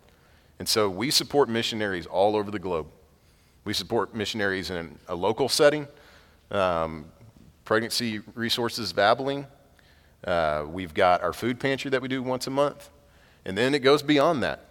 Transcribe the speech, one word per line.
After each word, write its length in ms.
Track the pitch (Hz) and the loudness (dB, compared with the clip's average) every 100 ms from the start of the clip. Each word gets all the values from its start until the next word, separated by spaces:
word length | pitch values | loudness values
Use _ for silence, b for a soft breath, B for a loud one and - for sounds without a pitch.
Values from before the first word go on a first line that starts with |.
| b b b b b b | b b b b b b
And 80 | 95 | -2
so 220 | 110 104 | 2 2
we 220 | 92 127 | 0 0
support 400 | - 139 143 117 | 0 2 2 2
missionaries 560 | 113 113 110 104 90 80 | 2 -2 -2 -2 -4 -4
all 300 | 87 104 107 | 2 4 2
over 140 | 101 | -2
the 80 | 101 | -6
globe. 280 | 90 82 78 - _ _ b b b b 104 | -4 -4 -6 -16 _ _ b b b b -6
We 80 | |
support 400 | 104 87 113 95 | -6 -2 -2 -2
missionaries 560 | 107 101 113 101 95 87 | -4 -6 -2 -2 -2 -4
in 280 | 87 85 - - | -6 -8 -14 -10
a 60 | |
local 360 | 87 95 117 127 | -2 -2 0 0
setting, 380 | - 147 151 139 - b b b b - | 4 4 4 -6 -16 b b b b -6
um, 560 | 101 92 82 80 80 80 - - _ - _ | 0 0 0 -2 -6 -14 -20 -20 _ -20 _
Pregnancy 560 | - 110 113 - 117 107 104 | -2 0 0 -4 -4 -6 -10
Resources 560 | 117 113 123 117 - 98 | -6 -4 -2 -2 -4 -6
of 80 | 87 | 2
Abilene. 480 | 101 123 135 139 135 - _ _ b b b b | 4 4 0 -4 -8 -18 _ _ b b b b
Uh, 440 | - 85 78 76 76 | -2 0 0 -2 -4
we've 240 | 90 90 | -8 -8
got 300 | 82 92 87 | 2 4 4
our 100 | 87 | 2
food 260 | - 117 123 | -2 -4 -2
pantry 320 | 135 131 139 | -2 -2 -2
that 120 | 131 | -2
we 60 | 131 | -2
do 140 | 131 | -6
once 240 | 127 127 - | -4 -6 -4
a 40 | |
month. 400 | 135 143 - - _ _ b b b 92 | 0 0 -2 -20 _ _ b b b -8
And 100 | 95 | 0
then 180 | 127 | 2
it 40 | 147 | 4
goes 240 | 131 143 | 4 4
beyond 400 | 139 147 151 147 | 4 4 4 2
that. 240 | 85 65 - | -2 -4 -12